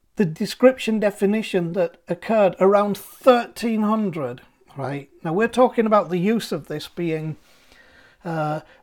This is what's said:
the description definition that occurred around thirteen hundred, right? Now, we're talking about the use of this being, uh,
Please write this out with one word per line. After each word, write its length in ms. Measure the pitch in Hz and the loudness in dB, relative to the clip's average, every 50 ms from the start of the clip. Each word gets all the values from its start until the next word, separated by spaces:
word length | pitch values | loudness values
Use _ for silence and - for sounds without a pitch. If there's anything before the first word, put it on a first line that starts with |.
| _ _ _ | _ _ _
the 80 | - 214 | -2 -2
description 720 | 160 156 - 220 - - - 247 254 262 262 - - 220 214 | -2 -2 -4 -8 -8 -2 4 6 4 6 4 -2 -4 -2 0
definition 760 | 202 202 202 - 208 196 208 220 208 - - 185 170 165 170 | 0 -2 -2 0 0 0 0 0 -2 -2 -2 -2 -2 -2 -2
that 260 | 196 175 170 - - _ - | -2 -2 -2 -4 -10 _ -8
occurred 480 | 180 175 - - 220 220 202 180 - - | -8 -6 -4 0 2 4 2 2 2 4
around 380 | 185 190 202 202 208 202 196 | 4 4 4 4 2 2 -2
thirteen 840 | - - - - - - 269 247 240 233 - - - - 240 220 214 214 | -6 -8 -18 -10 0 4 4 4 4 4 -4 -10 -6 -4 -4 -2 0 0
hundred, 580 | 208 220 220 214 196 156 165 139 120 123 131 - _ _ _ _ _ - | 0 0 0 -2 -4 -4 -4 -6 -8 -8 -10 -16 _ _ _ _ _ -12
right? 340 | 139 135 123 143 143 139 - _ - - | -10 -8 -8 -8 -8 -10 -14 _ -10 -6
Now, 120 | 170 160 | -4 -2
we're 140 | 190 226 233 | 0 0 0
talking 360 | 233 240 254 233 - - 220 | 2 2 2 2 2 0 0
about 240 | 220 214 208 180 156 | 2 2 2 2 0
the 80 | 175 | -2
use 340 | 180 170 208 226 220 - - | -2 0 0 0 0 -2 -4
of 160 | - 160 135 - | -8 -8 -8 -8
this 200 | 151 151 - - | -10 -10 -10 -12
being, 480 | - - 175 170 160 156 156 160 151 - _ _ _ _ _ _ _ _ _ _ _ - - _ _ _ - | -10 -6 -6 -4 -4 -4 -6 -8 -10 -10 _ _ _ _ _ _ _ _ _ _ _ -20 -20 _ _ _ -10
uh, 360 | 175 165 160 151 151 151 156 - _ - _ | -8 -6 -4 -4 -4 -6 -8 -10 _ -20 _